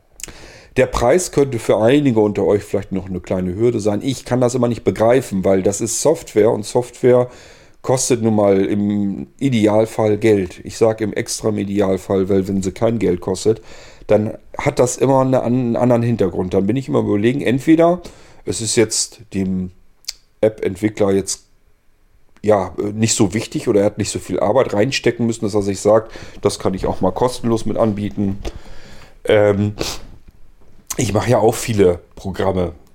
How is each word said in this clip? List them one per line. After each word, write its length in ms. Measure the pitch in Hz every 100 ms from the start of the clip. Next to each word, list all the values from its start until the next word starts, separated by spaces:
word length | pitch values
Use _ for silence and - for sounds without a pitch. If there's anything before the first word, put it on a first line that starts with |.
| _ - - - - - - -
Der 100 | 131
Preis 440 | - 120 180 180
könnte 280 | 147 139 117
für 180 | - 104
einige 440 | 113 147 139 110
unter 240 | 104 101
euch 180 | 85 101
vielleicht 280 | - 101 -
noch 160 | 95 92
eine 120 | 90
kleine 360 | - 95 90
Hürde 240 | 92 120 117
sein. 220 | 101 101
Ich 240 | 139 127
kann 160 | - 123
das 140 | 123
immer 120 | 123 120
nicht 160 | 110
begreifen, 600 | - 95 113 131 - 98
weil 160 | 98 95
das 200 | 101 95
ist 200 | 110 -
Software 480 | 143 165 - 110 107
und 160 | 110
Software 640 | - 123 120 - 127 123 123 - - - - _
kostet 400 | - 135 - 117
nun 120 | 110
mal 300 | 107 101 98
im 640 | 98 101 104 104 101 92 - -
Idealfall 800 | 135 117 104 107 110 - 107 104
Geld. 440 | 110 101 90 -
Ich 140 | - -
sag 240 | 113 110
im 120 | 107
extra 360 | - 117 - 110
im 100 | 104
Idealfall, 680 | 98 101 95 95 - 98 95
weil 180 | 98 92
wenn 160 | 98
sie 80 | 92
kein 260 | - 113 117
Geld 220 | - 87
kostet, 420 | - 92 107 113 - - - - -
dann 300 | 104 107 - - -
hat 220 | - -
das 180 | 123 -
immer 240 | 131 135
eine, 220 | 131 127
einen 320 | 113 127 120
anderen 260 | - 127 117
Hintergrund. 520 | 120 110 95 92 92
Dann 120 | 95
bin 120 | 98 135
ich 100 | 131
immer 120 | 127
überlegen, 420 | 107 104 117 143
entweder 600 | 90 135 156 160 170 175 - - - -
es 160 | - -
ist 140 | 110
jetzt 460 | 117 110 - - - -
dem 380 | 95 95 92 90 - - _ - - _ -
App-Entwickler 720 | 107 - 95 92 107 104 98
jetzt, 340 | 98 95 - _ _ _ _ _ _ _ _ _ -
ja, 320 | 104 101 90 - 104
nicht 220 | 107 110
so 180 | - 98
wichtig 340 | 110 - 151 127
oder 140 | 101
er 40 |
hat 120 | 104 107
nicht 120 | 101
so 100 | -
viel 200 | - 90
Arbeit 340 | 101 123 117
reinstecken 520 | 104 131 - 123 117
müssen, 200 | 117 110
dass 80 | 107
er 80 | 104
sich 180 | 101 98
sagt, 320 | 104 110 - - - -
„Das 180 | 101 -
kann 140 | 101
ich 120 | 95
auch 160 | - 95
mal 100 | 92
kostenlos 540 | - 123 - 117 113
mit 120 | 110 -
anbieten.“ 600 | 113 101 101 104 101 101 - - - - - - - -
Ähm, 500 | - 107 104 101 104 107 - - - - - - - - - - - -
ich 160 | 107
mache 180 | 101 104
ja 80 | 117
auch 160 | 110
viele 440 | - - 104 90 87 -
Programme 580 | - 98 87 95 92 87 - -